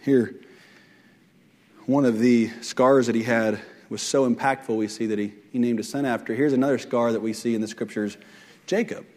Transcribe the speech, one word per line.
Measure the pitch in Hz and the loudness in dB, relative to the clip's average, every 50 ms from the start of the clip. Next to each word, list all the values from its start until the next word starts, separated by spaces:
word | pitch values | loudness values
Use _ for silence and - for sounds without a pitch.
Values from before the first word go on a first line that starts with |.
here, | - - 139 127 117 104 - - - - - - - - - - _ _ _ _ _ _ _ _ _ _ _ _ _ _ _ _ _ _ _ - - | 2 4 4 4 4 2 -4 -16 -20 -20 -20 -20 -20 -20 -20 -20 _ _ _ _ _ _ _ _ _ _ _ _ _ _ _ _ _ _ _ -18 -4
one | - 131 143 143 | 0 0 2 4
of | 127 113 110 | 2 2 4
the | 117 123 123 117 113 107 - - | 4 4 6 4 4 0 -4 -10
scars | - - - - 127 131 139 135 123 | -12 -12 0 4 6 6 6 6 4
that | 117 113 | 2 0
he | 113 | -2
had | 113 123 120 113 113 110 104 101 - - - - - - | 0 0 0 0 0 0 -2 -4 -8 -16 -20 -20 -16 -14
was | - 104 | -10 -10
so | - - - 143 135 127 | -8 -2 0 2 2 2
impactful, | 117 110 - 135 135 131 - - 113 | 0 0 0 -2 -2 -2 -4 -4 -2
we | 110 110 104 | -2 -2 -4
see | - - 113 | -4 -6 -4
that | 110 107 104 | -4 -2 -2
he, | 104 104 104 - - - | -4 -6 -8 -14 -20 -10
he | - 127 | -2 0
named | 120 120 120 110 | 0 0 0 -2
a | 104 | -4
son | - - 139 139 | -4 -4 -4 -2
after. | 135 120 110 - - 113 | -2 -2 -4 -4 -6 -2
Here's | 113 143 151 135 | 0 2 2 2
another | 123 131 143 135 117 | 2 2 2 0 -2
scar | - - - 120 120 120 | -2 -2 -2 0 0 2
that | 113 107 | 0 0
we | 104 113 107 | -2 -4 -6
see | - - 117 117 | -4 -2 -2 -2
in | 110 | -2
the | 110 104 | -2 -6
scriptures, | - - 117 107 - 110 104 101 101 - - - - - - - - _ _ | -6 -8 -8 -8 -4 -4 -4 -4 -6 -10 -20 -20 -20 -20 -20 -20 -20 _ _
Jacob. | - - 208 233 - - - - - _ | -4 -2 -2 -2 -2 -6 -12 -12 -20 _